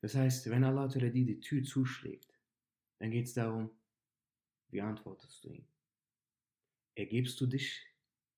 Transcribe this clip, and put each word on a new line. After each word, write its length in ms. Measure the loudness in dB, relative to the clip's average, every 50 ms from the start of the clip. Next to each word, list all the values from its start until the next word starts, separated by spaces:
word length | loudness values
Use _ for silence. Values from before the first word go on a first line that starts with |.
Das 120 | -6 0 2
heißt, 340 | 4 4 4 4 2 0 0
wenn 120 | 4 4 6
Allah 220 | 6 4 2 0
Ta'ala 240 | 0 0 2 2 2
dir 160 | 4 4 4
die 140 | 2 2 -4
Tür 240 | -4 -2 -2 -2 -2
zuschlägt, 680 | 0 0 0 0 0 0 -6 -8 -10 -10 -12 -14 _ _ _ _ _ _ _ _ _ _ _ _ _ _ _
dann 100 | -4 -2
geht's 220 | 0 -2 -2 -2 -2
darum, 380 | -2 -2 0 0 -2 -4 -6 -8 _ _ _ _ _ _ _ _ _ _ _ _ _ _ _ _ _ _ _
wie 120 | -6 -4
antwortest 640 | -2 -2 -4 -6 -8 -14 -16 -16 -18 -20 -20 -20 -18
du 60 | -16
ihm? 160 | -16 -16 -18 _ _ _ _ _ _ _ _ _ _ _ _ _ _ _ _ _ _ _ _ _ _ _ _ _ _
Ergebst 440 | -8 -6 -2 0 0 0 0 -2 -2
du 60 | -2 0
dich, 380 | 0 0 -2 -4 -8 -10 -14 -18 _ _ _ _ _ _ _ _ _